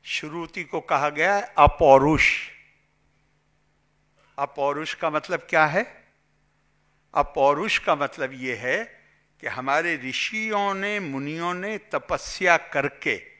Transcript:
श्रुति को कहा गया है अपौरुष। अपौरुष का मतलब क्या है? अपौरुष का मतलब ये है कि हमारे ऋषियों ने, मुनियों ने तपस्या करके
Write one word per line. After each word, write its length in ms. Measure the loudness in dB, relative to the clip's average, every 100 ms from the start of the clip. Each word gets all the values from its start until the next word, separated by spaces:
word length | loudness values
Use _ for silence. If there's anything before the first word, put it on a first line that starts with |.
श्रुति 600 | -8 -8 -8 -10 -10 -12
को 180 | -8 -8
कहा 280 | -2 0 0
गया 260 | 0 0 0
है 180 | -2 6
अपौरुष। 920 | 6 6 8 8 8 4 2 0 -8 -18 _ _ _ _ _ _ _ _ _ _ _ _ _ _ _ _ _ -8
अपौरुष 540 | -8 -2 -2 -2 -8
का 160 | -4 -2
मतलब 380 | -2 -4 -8 0
क्या 160 | 2 4
है? 360 | 2 -4 -12 _ _ _ _ _ _ _ _ _ _ _ -2
अपौरुष 640 | -2 2 2 2 -2 -2
का 180 | 0 0
मतलब 380 | -2 -4 -8
ये 220 | -6 -8 -6
है 280 | -4 -4 -6 -18 _ _ _ _
कि 60 | -10
हमारे 480 | -8 -2 0 0 -4
ऋषियों 760 | -6 -6 -6 -6 -4 -2 -2
ने, 260 | -4 -4 -6
मुनियों 540 | -6 -6 -6 -6 -6
ने 240 | -6 -8 -10
तपस्या 800 | _ -8 -4 -6 -6 -2 2 2
करके 600 | 2 -4 -4 -4 -6 -6 -8